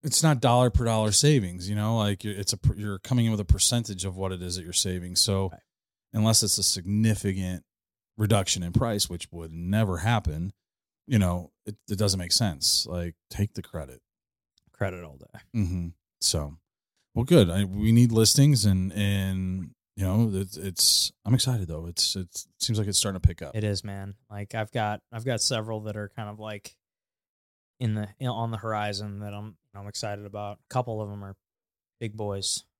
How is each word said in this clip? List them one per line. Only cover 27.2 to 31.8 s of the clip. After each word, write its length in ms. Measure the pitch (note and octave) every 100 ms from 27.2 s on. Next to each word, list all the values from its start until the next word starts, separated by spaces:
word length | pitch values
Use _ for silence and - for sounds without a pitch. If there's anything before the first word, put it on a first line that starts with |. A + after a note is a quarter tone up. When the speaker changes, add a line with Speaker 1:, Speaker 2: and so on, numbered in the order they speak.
| _ _ _ _ _ _
Speaker 2:
in 140 | A#2+
the, 140 | G#2+ G#2 _
you 80 | B2+
know, 80 |
on 160 | A2+ A#2
the 60 | A2+
horizon 640 | A2+ G#2+ G#2 G2+ G#2 G2+
that 140 | G#2
I'm, 220 | G2+ G#2+ - _
I'm 140 | G2 G2+
excited 360 | - A2 G#2 G#2
about. 320 | G#2 G#2 G#2 _
A 20 |
couple 280 | B2+ A#2+ A2
of 60 | G#2
them 140 | G#2
are 100 | G2 F#2+ _ _ _ _